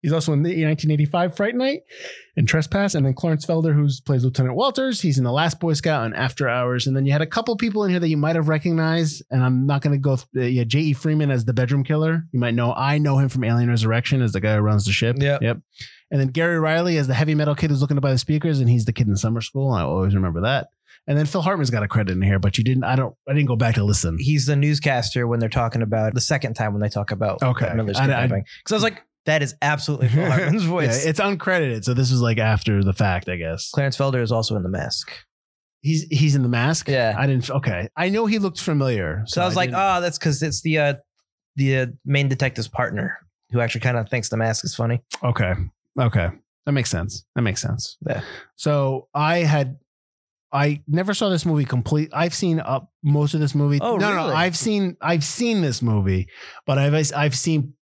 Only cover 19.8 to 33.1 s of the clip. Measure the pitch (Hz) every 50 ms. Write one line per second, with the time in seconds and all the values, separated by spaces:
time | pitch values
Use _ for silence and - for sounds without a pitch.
19.8 | 82 67 76 95 95 95 101 98 95 90 80 82 95 113 139 139 - - _ _
20.8 | _ _ - _ _ - 143 147 151 147 - 190 156 185 202 175 147 123 117 110
21.8 | 104 101 - 110 107 92 92 92 98 98 98 98 92 98 - - 110 123 131 131
22.8 | 110 90 127 131 131 117 - _ _ - 139 151 143 131 123 110 123 113 110 -
23.8 | 101 104 104 - - 85 80 80 - 135 151 147 123 131 147 139 143 151 151 147
24.8 | 147 147 135 123 117 - - 127 120 117 120 117 113 110 - 131 117 117 - 120
25.8 | 117 110 110 110 107 110 - 120 - - 131 139 - 123 117 - 117 107 101 104
26.8 | 104 104 - 104 101 - 104 95 107 101 92 - 139 127 120 - 120 - - 113
27.8 | 113 104 98 - 135 135 135 117 123 127 120 101 - - - - _ - 214 214
28.8 | 208 226 190 - - _ _ _ _ - 156 156 143 131 - _ - 143 151 143
29.8 | - - 147 139 135 117 113 147 175 180 - 165 185 156 160 226 180 165 175 175
30.8 | 151 123 113 131 143 160 156 - 196 - - 156 - - 185 180 156 135 117 110
31.8 | 98 127 123 123 135 123 131 127 120 117 113 107 110 110 110 104 - 113 104 101
32.8 | 98 98 95 - 110 101